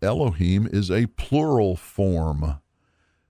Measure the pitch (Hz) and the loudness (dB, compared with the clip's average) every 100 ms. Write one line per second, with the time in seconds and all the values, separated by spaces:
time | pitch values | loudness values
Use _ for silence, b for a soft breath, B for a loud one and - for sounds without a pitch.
0 | 95 143 135 82 90 98 113 98 92 95 | -2 0 0 0 2 2 0 0 0 0
1 | 117 - - 143 156 131 101 90 - - | 0 -4 -2 0 2 2 2 -2 -8 -2
2 | 98 85 80 73 73 71 - _ _ _ | 0 0 -2 -2 -4 -6 -12 _ _ _
3 | _ _ | _ _